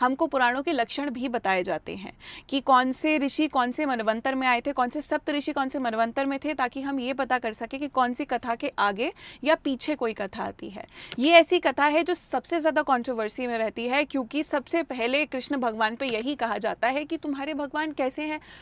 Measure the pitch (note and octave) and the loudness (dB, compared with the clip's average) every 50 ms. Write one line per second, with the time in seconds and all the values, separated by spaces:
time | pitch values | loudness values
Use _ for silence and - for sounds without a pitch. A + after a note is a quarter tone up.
0 | B3 B3+ C4+ - E4 C#4+ - C4+ B3 A#3+ B3 C#4 C#4 F4 D#4 B3 A#3 - - D4 | 2 2 2 2 2 2 2 4 4 4 2 2 0 0 0 0 0 -2 -2 -4
1 | C#4+ D4 A3+ B3 B3+ C#4 A#3 A3 - F#3+ F#3+ F#3 F3+ F#3+ D#3+ D#3 - - F3 F#3+ | -4 -4 -4 -4 -4 -2 -2 -2 0 2 2 2 0 0 -4 -4 -6 -8 -10 -10
2 | F#3 - - - - - - - - - C4+ C#4 B3+ C#4 C4 B3+ B3+ C4 C4 - | -10 -14 -16 -18 -18 -18 -18 -18 -8 -4 -4 -2 2 4 4 4 4 2 0 0
3 | - D#4 D#4 D4 C#4 C4+ - - D#4 D4 - C4 A#3+ B3 B3 D4+ D4+ C#4 B3+ A3+ | 2 2 2 2 0 0 0 0 0 2 2 0 0 0 0 -2 -2 -2 -2 0
4 | G#3+ A3 A3 A#3 - C4+ C4 C4 C4 B3+ A#3+ A#3 - C#4+ C#4 C4 B3 B3 - D4+ | 0 0 0 0 0 -2 0 0 2 2 2 2 0 -2 0 0 0 0 -2 -4
5 | - - D4+ D4+ - D#4+ D4 D4 C4+ D4+ D4 C#4 C4+ C4 - C#4 B3+ A#3 A3 A3+ | -4 -2 -2 -2 -2 -2 -2 -2 -2 -2 -2 -2 -2 -2 -2 -2 -2 -2 0 0
6 | A3+ A#3 A#3 C#4 C#4 C#4 C#4 C4+ - D4 D4+ - B3+ A#3+ - C#4 C4 C#4 C#4 C4+ | 0 0 0 0 0 0 -2 -2 -2 -4 -2 -2 -2 -2 -2 -4 -6 -4 -4 -2
7 | A#3+ B3+ C4+ C4+ C4+ B3 B3+ B3 B3 A3+ G#3+ - A#3 A3+ C4+ C4+ D4 C4+ - C4 | -2 -2 -2 -2 0 0 0 0 0 -2 -6 -6 -8 -8 -6 -6 -6 -2 0 2
8 | B3 A#3+ B3 - C#4+ - B3+ A#3 - A#3+ A#3 A#3 D4 C4+ - - G3+ G3+ G3 G3+ | 2 2 0 -2 -4 -2 -4 -4 -2 -4 -4 -4 -4 -4 -2 0 0 0 0 0
9 | B3 E4+ - - - - - - - D4 E4 E4 - C#4+ C4+ B3+ - D4+ D4+ - | -2 -4 -4 -8 -14 -20 -12 -2 2 2 2 2 2 -2 -4 -2 -2 -4 -2 -2
10 | B3 A3+ G#3+ - G3+ F#3+ - A3+ - G3+ - - - G#3+ F#3+ G#3+ - - - - | -2 -4 -2 -4 -6 -8 -6 -6 -8 -8 -8 -10 -12 -12 -12 -12 -14 -16 -18 -16
11 | - - - - B3+ D#4+ E4+ E4+ D#4+ - F4+ F4 - D#4 B3+ - C#4+ D4 D4 E4 | -14 -10 -2 2 6 8 10 10 10 8 6 2 4 2 2 4 4 4 4 4
12 | E4 F4 F4 - - - D4 C4 - - E4+ E4 D4+ D#4 C4 D4+ C#4+ C#4+ C4 A#3+ | 2 2 0 -4 -4 -4 -4 -4 -2 -2 0 0 2 2 2 2 2 2 2 2
13 | A#3 C4+ B3 A3+ G#3+ G#3+ - C4+ B3+ A#3+ A#3 A3+ A3 G#3 G3 - A#3 B3 B3+ C#4+ | 0 -2 -2 -2 -2 -4 -4 -4 -4 -2 -2 -2 -2 -2 -2 -4 -4 0 0 0
14 | D4+ - - C4+ A#3+ A3 - D4 D#4 - D#4 C#4 B3 - E4 E4+ D4+ - B3+ B3+ | 0 0 -2 -4 -4 -2 -2 -4 -2 0 -2 -2 -2 0 0 0 0 -2 -2 -2
15 | A3+ B3 C4 C#4+ D4+ - - B3+ B3 - C#4+ C4+ B3+ A#3 A3 A3 A3 G#3+ A#3 - | 0 2 2 2 0 0 -4 -6 -4 -4 -2 -2 -2 -2 0 0 0 0 0 -2
16 | C#4 C4 A3+ G#3+ A#3+ C#4 D4 - A#3 A3+ G3+ G#3 A3+ G#3 - - A3 A#3+ C4 D4 | -4 -2 -2 -2 -2 -2 -2 -2 -2 -2 -2 -2 -2 -4 -2 0 0 0 0 -2
17 | D#4 - E4 D4+ - D4 C#4 C#4 C#4 D4+ D#4 C#4 D4 C4+ - D4+ D#4 D#4 C#4+ - | -4 -4 -6 -6 -4 -4 -4 -4 -4 -6 -6 -6 -6 -6 -4 -4 -4 -4 -2 -2
18 | C4 C4 - D4 D4+ D4+ D4+ D#4 - - - - | -2 -2 -2 -4 -4 -6 -6 -8 -10 -14 -20 -20